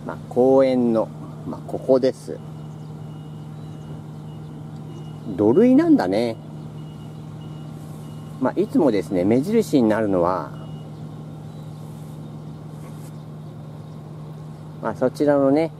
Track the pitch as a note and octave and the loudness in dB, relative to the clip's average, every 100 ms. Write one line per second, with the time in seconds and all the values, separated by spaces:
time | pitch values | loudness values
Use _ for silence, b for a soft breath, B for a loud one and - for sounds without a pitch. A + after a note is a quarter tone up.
0 | D#2+ D#2+ - B2 C3 C3+ C3+ B2+ A#2+ A2+ | -8 -10 -2 4 8 8 6 4 4 2
1 | E2+ - - - - - - G2+ - C3 | 0 -6 -14 -12 -10 -10 -8 -6 4 6
2 | C3 - - - - - - - - - | 4 0 -10 -10 -10 -12 -12 -12 -12 -12
3 | - - - - - - - - - - | -12 -14 -14 -12 -12 -12 -12 -12 -12 -12
4 | - - - - - - - - - - | -12 -12 -12 -12 -12 -12 -12 -12 -12 -12
5 | - - - F#2 G#2 C#3+ B3 C4 E4+ C#4 | -12 -10 -6 4 6 8 8 8 8 6
6 | F#2 G2+ A#2 A2 - - - - - - | 6 2 2 -2 -10 -12 -12 -12 -12 -12
7 | - - - - - - - - - - | -12 -12 -12 -12 -12 -12 -12 -12 -12 -12
8 | - - - - B2 - G#3 C4 D3 G#2 | -12 -12 -12 -2 0 2 2 4 4 4
9 | D#2 F#2 F#2 A#2+ E3 A3+ F3 D3 A2 G#2+ | 2 2 4 4 4 2 4 4 6 4
10 | G#2+ F#2 F2 F2+ D2+ - - - - - | 4 4 4 2 -4 -10 -12 -12 -12 -12
11 | - - - - - - - - - - | -12 -12 -14 -14 -14 -14 -14 -12 -12 -12
12 | - - - - - - - - D2+ - | -12 -12 -12 -12 -12 -12 -12 -14 -14 -12
13 | - - - - - - - - - - | -12 -14 -14 -14 -14 -14 -14 -14 -14 -14
14 | - - - - - - - - A2+ G#2+ | -14 -12 -12 -12 -14 -14 -14 -6 -6 2
15 | B2+ - D3 C#3+ C3+ D3 E3 | 0 4 4 6 6 4 2